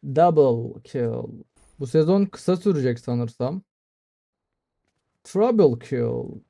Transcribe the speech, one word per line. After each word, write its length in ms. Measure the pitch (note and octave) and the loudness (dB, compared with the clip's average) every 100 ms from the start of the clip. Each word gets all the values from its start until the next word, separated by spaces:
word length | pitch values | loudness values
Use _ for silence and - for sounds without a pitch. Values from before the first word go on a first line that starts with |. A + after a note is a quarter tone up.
Double 760 | D3 C3+ F3 D#3+ C#3 A#2 A#2+ - | -4 2 4 6 4 2 -4 -12
kill. 600 | - C#3 A#2 A#2+ A2+ A2+ - _ _ _ | -12 -6 -4 -6 -10 -14 -20 _ _ _
Bu 60 | C3+ | -2
sezon 380 | D#3+ D#3 G3 | 0 2 2
kısa 320 | G3 - - F3+ | 0 -4 -4 -2
sürecek 420 | F#3+ E3 B2+ A#2 | 0 0 -2 -4
sanırsam. 640 | - A#2+ A#2 - B2 F3+ - _ _ _ _ _ _ _ _ _ _ _ _ _ _ _ | -4 -4 -4 -6 -8 -8 -14 _ _ _ _ _ _ _ _ _ _ _ _ _ _ _
Trouble 640 | - F#3+ A3+ A#3 E3 A#2+ - | -10 -2 0 4 4 2 -6
kill. 540 | B2+ A#2 A#2+ - G#2 _ | -4 -4 -4 -8 -14 _